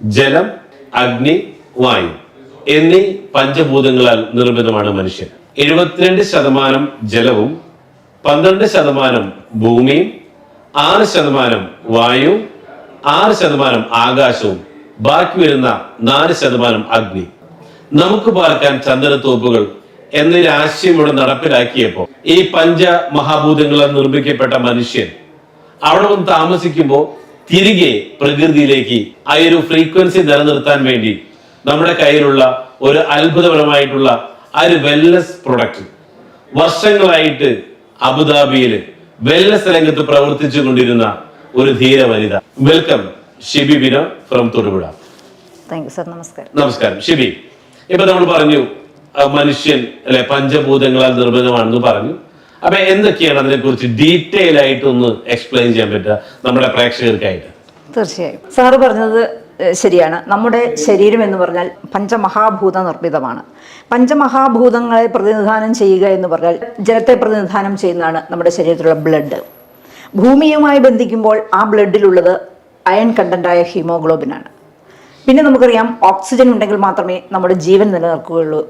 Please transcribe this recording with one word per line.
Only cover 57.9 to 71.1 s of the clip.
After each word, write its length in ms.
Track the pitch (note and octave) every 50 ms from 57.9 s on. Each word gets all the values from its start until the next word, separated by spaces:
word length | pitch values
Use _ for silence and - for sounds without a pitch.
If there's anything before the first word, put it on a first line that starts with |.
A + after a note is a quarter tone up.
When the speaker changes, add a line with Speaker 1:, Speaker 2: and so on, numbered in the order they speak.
Speaker 2:
തീർച്ചയായും. 500 | - A#3+ G#3 E3 - - E3+ D3 - - - - -
സാറ് 220 | C4 B3+ B3+ B3+ C4+ B3+
പറഞ്ഞത്, 360 | B3+ G#3 A3 A3 A3 A3 A3+ A#3 - - - - - - - E3+
ഏഹ്, 100 | F3+ F3+ -
ശരിയാണ്. 360 | - G3+ F3+ F3 E3 D#3+ E3 E3 - - G3+
നമ്മുടെ 280 | G3+ A3+ A#3+ A3+ A#3 A#3+ A#3 A#3 - -
ശരീരം 380 | - G3+ F#3 G3+ G#3+ G#3+ A3+ G#3+
എന്ന് 140 | G3 G3 F#3 F3+
പറഞ്ഞാൽ 240 | F3 E3+ F3 F3+ F3+ - - - - -
പഞ്ചമഹാഭൂത 840 | G3 G#3 G3 A3+ A3+ G3+ F#3 - G#3+ G#3+ A3 G3+ F#3+ G3+ F#3+ F3 F#3 F#3 F3
നിർമ്മിതമാണ്. 520 | D#3 - E3+ E3 C#3+ D3+ C3 B2 A#2+ - - - - - - - - - - -
പഞ്ചമഹാഭൂതങ്ങളെ 1120 | A#3+ B3 B3+ B3 D4+ D4 C#4+ C4 B3 C4+ C4+ C4+ A3+ A3+ B3 B3 A3+ A#3+ A#3+ A#3+ A#3 A3+ A#3 A3+ A#3
പ്രതിനിധാനം 580 | A3+ G3 G#3 A3 G#3+ G3+ G#3 A3 A3 A3 A3 A3+ -
ചെയ്യുക 240 | G3+ G3 F#3+ F#3 G3 G3 F#3+ F#3+
എന്ന് 100 | F#3 F3+
പറഞ്ഞാൽ 300 | D#3+ E3 D#3+ E3+ E3+ - - - - -
ജലത്തെ 360 | G3 G3+ A3+ A3+ A3+ A#3 B3 B3 B3
പ്രതിനിധാനം 520 | G#3+ G#3+ G#3 G3 F3 F#3 G#3 G3 G3 G3+ F#3+
ചെയ്യുന്നതാണ് 400 | - F3+ F3 F3 E3 D#3+ E3 D#3+ - -
നമ്മുടെ 220 | F3+ E3+ E3+ E3+ E3+ -
ശരീരത്തിലുള്ള 400 | E3+ D#3+ E3+ E3 D#3 D#3+ D#3+ D#3 D3+ D#3+
ബ്ലഡ്. 320 | D#3 D3+ D3 C#3+ - - - - - _ _ _ _ _ _ - - - - - -
ഭൂമിയുമായി 640 | G3+ F#3 B3+ C4+ C#4 D#4+ D#4 D4+ D4+ D4 C#4+ C#4+ C#4
ബന്ധിക്കുമ്പോൾ 580 | B3 C4 A#3 G#3+ A#3+ F#3+